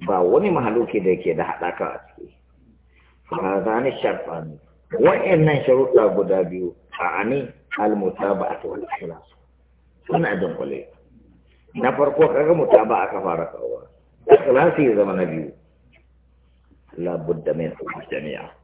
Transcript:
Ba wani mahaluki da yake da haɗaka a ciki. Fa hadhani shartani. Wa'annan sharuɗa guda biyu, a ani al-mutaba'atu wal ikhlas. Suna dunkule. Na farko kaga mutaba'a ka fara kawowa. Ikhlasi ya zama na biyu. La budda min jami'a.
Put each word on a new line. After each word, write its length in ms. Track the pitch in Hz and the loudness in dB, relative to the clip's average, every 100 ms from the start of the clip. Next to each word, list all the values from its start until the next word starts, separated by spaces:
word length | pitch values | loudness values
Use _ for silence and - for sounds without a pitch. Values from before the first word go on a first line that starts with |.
Ba 200 | - 95 | -4 0
wani 300 | 90 127 202 | 2 2 2
mahaluki 500 | 160 117 113 110 110 | 0 0 0 0 0
da 100 | 92 | 0
yake 260 | 87 90 78 | 0 0 -2
da 80 | |
haɗaka 400 | 80 - 87 - | -4 -6 -8 -6
a 140 | 85 - - - | -8 -8 -16 -20
ciki. 160 | - _ _ _ _ _ _ _ _ _ _ | -20 _ _ _ _ _ _ _ _ _ _
Fa 80 | - | -6
hadhani 560 | 95 98 95 110 131 - | -2 -2 0 0 -2 -2
shartani. 560 | 107 90 - 82 80 76 _ _ _ | -4 -4 -8 -10 -12 -16 _ _ _
Wa'annan 720 | 156 147 196 - 170 156 139 | 2 4 4 2 4 4 2
sharuɗa 520 | 127 131 131 123 104 95 | 4 4 6 4 4 2
guda 280 | 90 95 | 0 0
biyu, 280 | 87 90 90 - _ - | 0 -4 -8 -10 _ -6
a 240 | 87 85 | -4 -2
ani 240 | 104 139 127 - _ - | -2 -4 -6 -14 _ -4
al-mutaba'atu 880 | 107 104 92 - 101 95 98 - - | -2 0 -4 -4 -2 -2 -4 -6 -10
wal 120 | 104 175 | -10 -10
ikhlas. 320 | - 87 82 - _ _ _ _ _ _ _ - | -10 -10 -14 -20 _ _ _ _ _ _ _ -4
Suna 260 | 175 156 98 | -2 0 -2
dunkule. 520 | 90 - 71 67 - _ _ - - _ _ _ _ | -4 -6 -8 -8 -12 _ _ -20 -20 _ _ _ _
Na 180 | - 123 | -4 -2
farko 320 | 131 143 151 | 2 2 4
kaga 300 | 156 127 151 170 | 4 4 2 2
mutaba'a 560 | 135 117 110 107 98 | 6 4 4 0 -2
ka 80 | 101 | -4
fara 260 | 92 82 82 | -4 -4 -6
kawowa. 320 | - 60 60 - _ _ _ - | -8 -10 -10 -14 _ _ _ 6
Ikhlasi 560 | - - 131 170 - 139 | 6 8 4 4 4 2
ya 80 | 104 | 4
zama 160 | 101 | 2
na 120 | 92 90 | 0 -2
biyu. 240 | 80 76 - _ _ _ _ _ _ _ _ _ _ _ _ _ - | -4 -8 -14 _ _ _ _ _ _ _ _ _ _ _ _ _ -8
La 200 | 87 85 | -6 -4
budda 320 | 78 85 78 | -4 -2 -2
min 240 | 76 78 - - - - | -2 -4 -8 -12 -12 -10
jami'a. 400 | 65 76 65 - - | -10 -8 -12 -14 -20